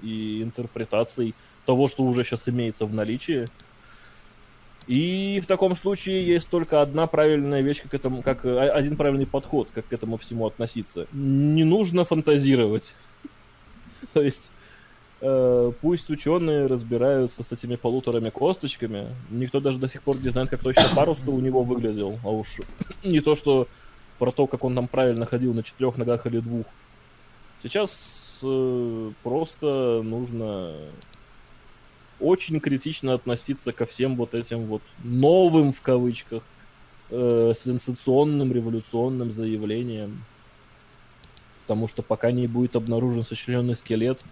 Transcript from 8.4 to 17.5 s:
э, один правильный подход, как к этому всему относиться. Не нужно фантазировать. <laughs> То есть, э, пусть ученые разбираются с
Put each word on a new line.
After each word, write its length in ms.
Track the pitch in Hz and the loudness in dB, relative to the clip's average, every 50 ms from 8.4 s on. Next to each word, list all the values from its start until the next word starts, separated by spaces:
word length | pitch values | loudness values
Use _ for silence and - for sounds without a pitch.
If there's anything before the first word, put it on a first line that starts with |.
| - | 0
э, 240 | 127 123 123 135 143 | 0 2 4 4 4
один 260 | - 147 139 147 151 | 4 2 2 0 0
правильный 300 | - 151 143 139 135 135 | 0 2 2 2 2 0
подход, 420 | - - 139 135 - 151 139 107 - - | 0 -2 -4 -4 0 0 0 0 -2 -4
как 140 | 117 - | -8 -6
к 60 | - 120 | -6 -6
этому 240 | 113 - 110 113 | -6 -4 -6 -6
всему 300 | 110 - - 117 113 110 | -6 -8 -8 -4 -2 -2
относиться. 600 | 107 - - 117 113 - 117 98 - - 87 82 - - | -2 -2 -4 -6 -6 -4 -8 -8 -8 -8 -10 -10 -8 -6
Не 500 | 139 139 135 135 139 143 147 151 160 160 | -4 0 2 4 4 4 4 4 6 6
нужно 420 | 156 175 220 208 175 170 180 175 | 6 6 4 4 2 2 2 2
фантазировать. 920 | - 170 160 - 156 147 143 135 139 135 123 113 104 107 110 - - - - - - - - - - - - - - - | 2 2 2 4 4 4 6 6 6 6 6 6 4 2 0 -4 -6 -14 -20 -20 -20 -20 -20 -20 -20 -20 -20 -20 -20 -20
<laughs> 580 | _ - - - - - - - - - - - | _ -20 -20 -20 -20 -20 -20 -20 -20 -20 -2 0
То 100 | 156 147 | 2 2
есть, 280 | 139 - - - - - - - - - - - - - - - _ _ _ | 2 0 -2 -10 -16 -20 -20 -20 -20 -20 -20 -20 -20 -20 -20 -20 _ _ _
э, 520 | - 135 135 131 127 123 123 123 120 120 123 - | -2 0 2 4 4 4 4 4 4 2 0 -2
пусть 300 | - 160 175 170 - - | 0 0 0 0 -2 -6
ученые 560 | 151 - - 147 165 180 170 160 151 147 139 | -8 -4 0 0 0 2 2 2 2 2 2
разбираются 800 | 131 131 120 117 117 120 117 123 135 139 135 127 120 - - 117 | 2 0 -2 -2 -2 0 2 2 4 4 2 2 0 -2 -8 -10
с 80 | - | -10